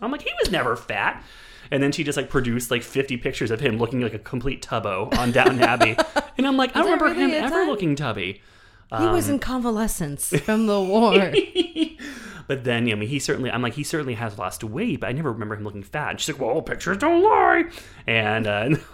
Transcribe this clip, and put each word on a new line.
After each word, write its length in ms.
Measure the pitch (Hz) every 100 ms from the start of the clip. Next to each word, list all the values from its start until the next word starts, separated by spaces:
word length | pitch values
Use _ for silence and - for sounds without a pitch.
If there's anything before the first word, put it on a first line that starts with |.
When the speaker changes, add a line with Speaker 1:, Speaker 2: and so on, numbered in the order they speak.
Speaker 1:
I'm 100 | 220
like, 120 | 294
"He 80 | 508 698
was 80 | 453
never 240 | 160 123
fat." 480 | 120 - 104 147 - - - - - -
And 120 | 139
then 100 | 143
she 100 | 147
just, 140 | 147 143
like, 140 | 131
produced, 400 | 139 123 117 120
like, 120 | 120
fifty 360 | - 135 135 123
pictures 320 | 135 - 120
of 100 | 113
him 160 | 135 110
looking 240 | 117 131
like 140 | 117
a 40 | 110
complete 440 | - 123 139 - -
tubbo 480 | 120 101 95 107 247
on 140 | 123
Downton 280 | 127 127 127
Abbey. 360 | 113 123 320 -
Speaker 2:
<laughs> 40 | 208 294 - -
Speaker 1:
And 80 | 269
I'm 100 | 269
like, 180 | 254 277
"I 40 |
Speaker 2:
Was 80 | 381
Speaker 1:
don't 100 | 311
Speaker 2:
that 60 |
Speaker 1:
remember 160 | 302 330
Speaker 2:
really 160 | 277 311
Speaker 1:
him 60 |
Speaker 2:
a 40 | 254
Speaker 1:
ever 140 | 339
Speaker 2:
thing? 80 | 320
Speaker 1:
looking 260 | 214 170 143
tubby." 440 | 139 104 90 101 - - - - - -
Speaker 2:
He 80 | 339
was 220 | 349 294
Speaker 1:
Um, 60 |
Speaker 2:
in 40 | 277
convalescence 960 | - 254 240 214 220 - 147 143 - 156
from 260 | - 214 214
the 140 | 202
war. 520 | 185 214 226 196 180 392
Speaker 1:
<laughs> 60 | - 359 339 320 320 - - - - - -
But 140 | 131
then, 240 | 120 117 120
yeah, 80 |
I 20 | 104
mean, 120 | 107
he 100 | 143
certainly, 320 | - 139 123
I'm 100 | 117
like, 120 | 123
"He 80 | 147
certainly 320 | 139 160 131
has 240 | 113 113 107
lost 240 | 92 -
weight, 380 | 113 120 240 143
but 80 | 98
I 40 |
never 200 | 135 151
remember 240 | 110 107 107
him 80 |
looking 180 | 104 101
fat." 280 | - 151 120
And 100 | -
she's 120 | -
like, 80 | 143
"Well, 220 | 226 156
pictures 340 | - - 170 196
don't 220 | 302 339
lie." 400 | 415 403 359 349 339 - - - -
And, 400 | 113 107 110 107
uh, 160 | 104
<laughs> 40 | 120
and 140 | - -